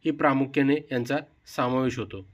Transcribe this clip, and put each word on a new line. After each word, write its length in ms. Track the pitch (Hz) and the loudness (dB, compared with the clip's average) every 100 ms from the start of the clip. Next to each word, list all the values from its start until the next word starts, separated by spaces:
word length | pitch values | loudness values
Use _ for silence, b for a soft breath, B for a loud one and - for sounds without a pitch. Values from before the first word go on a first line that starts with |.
| 160 | -2
ही 60 | |
प्रामुख्याने 640 | 147 151 135 135 - 139 147 | 2 2 4 2 2 2 2
यांचा 420 | 151 127 120 143 156 _ - - | 0 -4 -2 -4 -4 _ -14 -2
समावेश 440 | 127 127 131 120 | 0 2 0 -2
होतो. 280 | 101 98 98 | -8 -12 -18